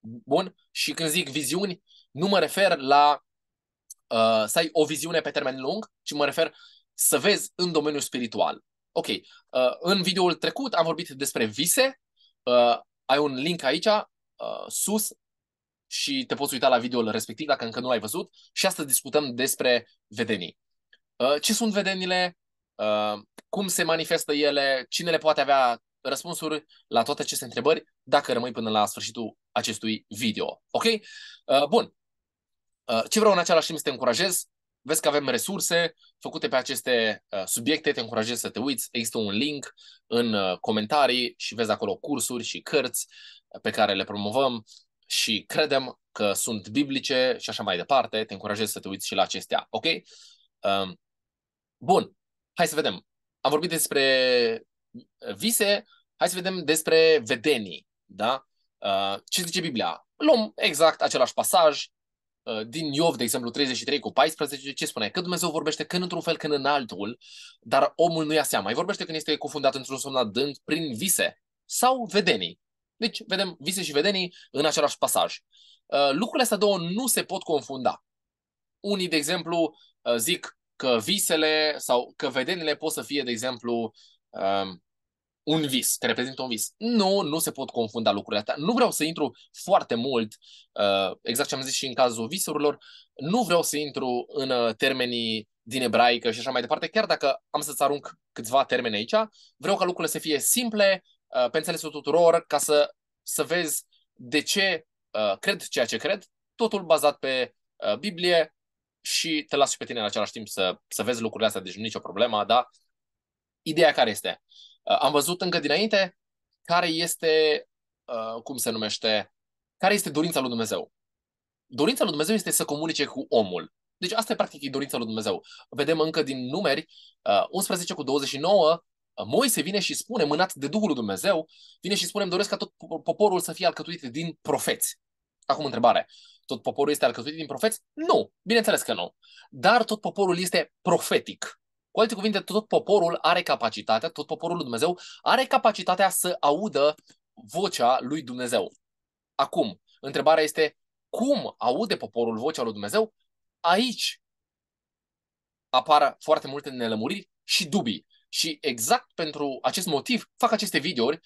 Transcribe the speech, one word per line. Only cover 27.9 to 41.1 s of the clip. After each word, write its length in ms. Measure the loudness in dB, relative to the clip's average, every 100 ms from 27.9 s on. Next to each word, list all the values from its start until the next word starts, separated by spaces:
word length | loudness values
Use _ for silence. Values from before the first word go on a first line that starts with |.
| _
dacă 300 | 0 0 2
rămâi 200 | -2 -2
până 180 | -6 -2
la 160 | 2 2
sfârșitul 500 | -2 -10 -8 -10 _ _
acestui 520 | -4 -4 -4 -4 -4 _
video. 540 | -4 -4 -2 -4 -6 _
Ok? 140 | 0
Uh, 840 | 0 0 -6 -20 -20 -20 2 2 4
bun. 260 | 2 0 _ _ _ _ _ _ _ _ _
Uh, 180 | -2 0 2
ce 100 | 4
vreau 160 | 6
în 60 | 4
același 260 | 4 4 4
timp 120 | -4
să 60 |
te 60 | -4
încurajez, 540 | 0 0 2 0 -2 -6 _ _ _
vezi 200 | -4 0
că 80 | 2
avem 200 | 2 0
resurse 640 | -2 -2 -4 0 0 0 -4 _ _
făcute 300 | -12 -6 0
pe 80 | 0
aceste, 680 | -2 -6 0 2 2 -2 _
uh, 160 | -8
subiecte, 480 | -4 -4 0 0 0
te 80 | -2
încurajez 380 | -2 -2 -2 -4
să 120 | -6
te 80 | -6
uiți. 300 | -4 -4 -6
Există 280 | -6 -4 -4
un 140 | -2
link 420 | -2 -2 -6 -12 _ -20 -20 _
în, 260 | 0 0
uh, 260 | 0 0 -2
comentarii 760 | -2 -2 0 2 2